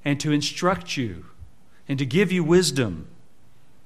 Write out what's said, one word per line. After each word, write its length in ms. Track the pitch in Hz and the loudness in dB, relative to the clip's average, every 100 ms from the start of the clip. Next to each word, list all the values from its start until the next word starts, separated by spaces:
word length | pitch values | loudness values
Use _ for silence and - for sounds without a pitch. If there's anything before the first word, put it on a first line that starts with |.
and 140 | 143 143 | 0 0
to 120 | 151 | 2
instruct 640 | 147 143 - 175 180 - | 2 0 0 2 2 -2
you 300 | 143 113 85 - - - - - - - | -4 -4 -6 -14 -16 -16 -16 -18 -12 -4
and 100 | 139 | -2
to 80 | |
give 260 | 139 147 190 | 2 4 4
you 120 | 180 | 4
wisdom. 640 | 151 175 160 139 113 82 76 - - - - - - - | 6 6 6 2 0 -2 -10 -14 -18 -18 -18 -18 -18 -18